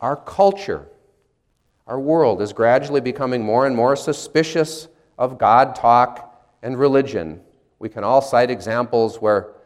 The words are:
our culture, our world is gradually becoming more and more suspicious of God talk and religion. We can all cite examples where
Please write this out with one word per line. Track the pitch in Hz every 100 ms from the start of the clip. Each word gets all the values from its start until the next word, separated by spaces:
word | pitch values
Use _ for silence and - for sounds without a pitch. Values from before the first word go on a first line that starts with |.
our | 120
culture, | 143 - - 196 196 - 78 71 _ _ _ _ _ _ _ _ _ -
our | 127
world | 139 165 131 95
is | 104
gradually | 101 113 131 143 143
becoming | 123 123 131 127
more | 107 117 135
and |
more | 120 123 139
suspicious | 156 147 - 156 160 170 156 - - _ _ -
of | 131 127
God | 107 120 135
talk | - 117 120 127 - - _ _ _
and | 117 127
religion. | 139 135 123 107 80 82 _ _ _ -
We | 107
can | 110
all | 101 135
cite | - 120 123
examples | 120 110 117 120 120 113 113
where | 107 101 92 -